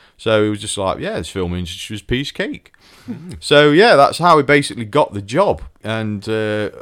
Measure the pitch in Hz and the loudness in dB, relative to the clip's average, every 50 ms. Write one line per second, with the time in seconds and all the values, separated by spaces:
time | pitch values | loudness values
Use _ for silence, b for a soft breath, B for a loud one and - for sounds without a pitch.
0 | b b b - - 110 110 107 107 107 104 101 107 104 - 104 95 95 - - | b b b -6 -2 0 2 2 2 2 0 -4 -6 -8 -6 -4 -4 -4 -4 -4
1 | 117 190 226 - 85 - - 98 90 87 87 90 90 85 90 - - - 110 104 | -6 -8 -6 -8 -8 -8 -6 -6 -4 -4 -4 -6 -6 -8 -10 -12 -12 -12 -12 -12
2 | - - 123 127 143 - - - 190 294 294 - - _ B B B B B B | -6 -4 -4 -4 -4 -6 -8 -8 -8 -8 -8 -12 -16 _ B B B B B B
3 | B B 226 135 160 180 120 82 - - 147 147 147 147 147 170 220 240 185 139 | B B -14 -14 -14 -16 -16 -10 -2 2 4 6 6 6 6 6 6 6 6 6
4 | 139 - - - 165 175 165 151 135 120 147 147 143 - - 113 117 104 101 143 | 6 4 2 2 2 4 4 4 4 4 2 2 2 -2 -6 -10 -8 -2 0 0
5 | 147 - 98 101 101 101 117 165 202 190 101 78 - - - _ - 107 113 113 | 0 0 -4 -10 -8 -4 -2 0 0 0 -2 -4 -8 -16 -18 _ -10 -8 -6 -6
6 | 110 107 104 98 98 110 110 110 110 107 107 107 104 - - - | -4 -6 -6 -8 -6 -4 -4 -2 -2 -2 -2 -4 -4 -6 -8 -6